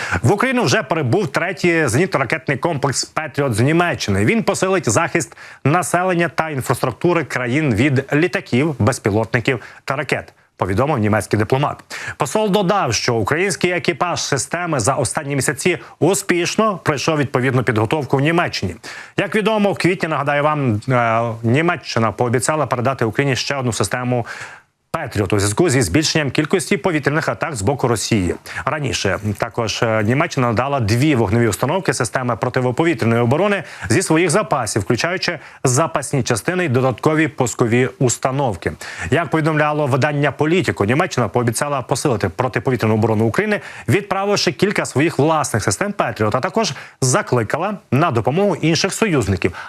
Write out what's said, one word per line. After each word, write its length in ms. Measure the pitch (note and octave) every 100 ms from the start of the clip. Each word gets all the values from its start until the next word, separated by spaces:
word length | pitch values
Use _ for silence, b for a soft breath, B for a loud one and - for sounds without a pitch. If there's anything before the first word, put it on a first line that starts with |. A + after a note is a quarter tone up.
| B B
«В 100 | B2
Україну 300 | G3 B3+ B3
вже 200 | F3 G3+
прибув 460 | - E3+ C3+ D#3+ G3+
третій 580 | - E3 F#3+ F#3 E3 D3+
зенітно-ракетний 720 | A#2 F#3 D3 C3 D#3+ - C#3+
комплекс 460 | E3 D#3 C#3 C3
Петріот 500 | - - D#3 - C#3+
з 60 | G#2
Німеччини. 640 | B2+ E3 F3 C#3+ - G2
Він 180 | G#2+ A3+
посилить 460 | G3+ F#3 F#3+ F#3+ -
захист 480 | G#2+ E3+ F3 - - B B
населення 640 | C3+ E3+ D#3+ F3 F#3 F3 E3+
та 220 | - D#3+
інфраструктури 760 | C#3+ - - C3 A2+ F3 E3+
країн 500 | D3 B2+ B2 C3 D#3
від 300 | G2+ C#3+ C3 -
літаків, 640 | D3 F3 G3 - A#2+ D#3+ C3+
безпілотників 840 | G#2+ B2+ A2+ G2+ A2 B2 A2 C#3 B B
та 120 | - C3+
ракет», 360 | D3+ B2 - b b -
повідомив 420 | F#2+ G2 C#3 D3
німецький 400 | G#2+ G#2+ - G#2+
дипломат. 460 | G#2+ C3 D3+ - - B B -
Посол 340 | D3+ A3 G#3+
додав, 440 | G3 F#3 G3+ D#3
що 200 | G#2 -
український 560 | A#2 G#2 D3+ G3 - F3+
екіпаж 500 | F3+ - E3+ F3+ E3
системи 580 | - C3+ - E3 F3 D3
за 140 | G#2+
останні 420 | D3 B2+ - C#3 C#3+
місяці 420 | B2+ C#3 F3+ E3+ B -
успішно 840 | D3 G#3 - F3 E3+ - A3 F#3+
пройшов 360 | - C#3+ - D#3
відповідну 440 | C3+ C3 B2+ B2+
підготовку 540 | B2 G#2+ A2 D#3 C3 C#3
в 40 |
Німеччині. 560 | C#3+ E3+ E3+ - C3 - B B B -
Як 180 | F#3
відомо, 380 | G#3 G#3 A3 G3+
в 60 | E3
квітні, 300 | E3+ F#3 E3+
нагадаю 340 | D3+ C#3+ D3
вам, 380 | D3 D3+ C3+ G#2 -
е, 340 | B2+ A#2 A2+ A#2 A2
Німеччина 720 | A#2 C3 E3+ F3 - - A2+
пообіцяла 540 | G#2 B2 B2+ B2+ D#3 C3
передати 380 | B2 A#2+ C3
Україні 320 | A2+ G#2 C#3+ B2
ще 200 | - C#3+
одну 160 | B2
систему 540 | A2 G#2 B2 B2 B2 A2 B B B B _ _
Петріот 380 | E3 C#3+ G2+ G2
у 60 | G#2+
зв'язку 300 | G2+ G2+ F3
зі 140 | C3
збільшенням 480 | G#2 F2+ D#3 E3 C#3+
кількості 460 | - - F#3+ - G3+
повітряних 520 | G3 D3+ C#3 D3+ D3
атак 280 | A#2+ D3+ B2+
з 60 |
боку 260 | G2 C3+ B2+
Росії. 460 | A#2 - A2 F2+ D#2+ B B
Раніше 540 | - D3+ C#3 - G2+ F#2 G#2 G2
також, 440 | A#2+ A2+ A2+ -
е, 200 | A#2 A2
Німеччина 440 | G#2 C3 E3+ - B2
надала 340 | G#2+ C3 C#3+
дві 340 | A2 A#2+ D3+
вогневі 340 | C3+ G#2+ A#2 A#2
установки 460 | G2 B2+ F3+ F3
системи 420 | C3+ A#2+ C#3 B2 A2+
протиповітряної 840 | B2+ C3 B2+ A#2+ E3 D3+ A2+ A#2
оборони 420 | A#2+ D3 G#3 G3+ C#3 B -
зі 140 | C3
своїх 280 | F#3 D#3+ F3+
запасів, 520 | E3+ - D3 A2+ -
включаючи 560 | G2 B2 E3 F#3 - E3 B B
запасні 580 | C3+ B2 D#3+ D#3+ C3+ C#3+
частини 420 | A2+ A#2 - F#3
й 40 | F3
додаткові 600 | A#2+ B2+ - D#3 D#3 D#3
пускові 600 | - B2 - A#2+ A#2+ B2+ -
установки. 760 | C3 - C3+ C3+ C#3 A#2 - D2+ B B F2
Як 180 | C#3+ E3
повідомляло 580 | D#3+ D3+ D#3 D3+ D3+ D3
видання 460 | C3+ D3+ D3 C#3+
«Політіко», 520 | - D3+ F3+ C#3 -
Німеччина 440 | G2+ C3+ F#3 - A2
пообіцяла 540 | B2 A#2+ A2+ D3 C#3+
посилити 460 | A#2+ C3 D#3 A2 G2
протиповітряну 680 | - B2+ - B2+ B2+ A2
оборону 300 | A2 A2 G#2+
України, 360 | A2+ G#2+ G#3+ G#3 B B -
відправивши 640 | D#3 G3+ F#3+ G3+ G3+ -
кілька 340 | - G3 F#3+ D3+
своїх 320 | - D#3+ -
власних 440 | D#3 D#3+ C#3+ A2+
систем 300 | G#2 - G3+
Петріот, 420 | G3+ D#3 A2+ G#2+
а 60 | -
також 320 | F#3 A3 G#3 C#3+ B B
закликала 760 | C3 E3+ G3+ B2 A2 C#3 F#3 G3+ -
на 200 | C3 E3+
допомогу 460 | A#2 A2 D3+ G3+ D#3+
інших 360 | D#3 E3 G3
союзників. 600 | - A3+ D3+ G2 F#2+ F#2 B